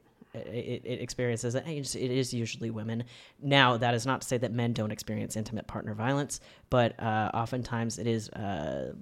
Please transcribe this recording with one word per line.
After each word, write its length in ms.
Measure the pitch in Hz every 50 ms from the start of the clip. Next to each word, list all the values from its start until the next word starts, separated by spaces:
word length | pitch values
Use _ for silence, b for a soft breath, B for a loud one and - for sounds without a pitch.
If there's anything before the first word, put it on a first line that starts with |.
| - _ _ - - _ -
it, 440 | - - - 110 123 - - 123 - -
it 160 | - 127 -
experiences 540 | - 127 - - 127 120 117 110 120 120 117
it, 80 | 135 -
it's, 280 | 170 160 147 139 123 -
it 160 | 95 123 127
is 220 | 123 135 131 127 127
usually 360 | 117 117 107 - 127 - 110
women. 340 | 110 110 107 113 113 117 120 B B B B B B B
Now, 360 | 139 139 139 139 131 123 123
that 160 | 113 123 120 120
is 120 | 113 110
not 160 | 135 127 -
to 60 | -
say 100 | - 131
that 140 | 117 127 107
men 220 | 113 120 120 120 117
don't 180 | 113 107 107
experience 440 | 107 - - - 107 107 104 - -
intimate 320 | 110 110 113 113 95 -
partner 260 | - - 107 - - 107
violence, 460 | 107 110 127 139 143 147 - - - B B B B B B
but, 300 | 131 127 117 110 - -
uh, 320 | - 117 107 107 107 - -
oftentimes 640 | 117 117 117 131 127 113 - 120 117 117 117 110 -
it 80 | 110
is, 220 | 120 113 113 104 -
uh, 640 | - - 110 98 98 78 76 73 67 69 65 62 - -